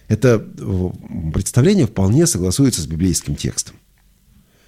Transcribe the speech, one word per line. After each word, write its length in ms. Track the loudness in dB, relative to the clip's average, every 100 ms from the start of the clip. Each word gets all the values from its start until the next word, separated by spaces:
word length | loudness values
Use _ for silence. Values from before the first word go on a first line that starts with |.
| -4
Это, 360 | 2 4 2 0
э, 840 | -12 -4 -2 -2 -6 -12 -8 -4
представление 540 | -4 -2 2 4 4 0
вполне 400 | 0 2 4 2
согласуется 540 | 0 -2 2 2 0
с 60 | -4
библейским 480 | -2 0 0 -4 -6
текстом. 400 | -6 -6 -10 -12 _ _ _ _ _ _ _ _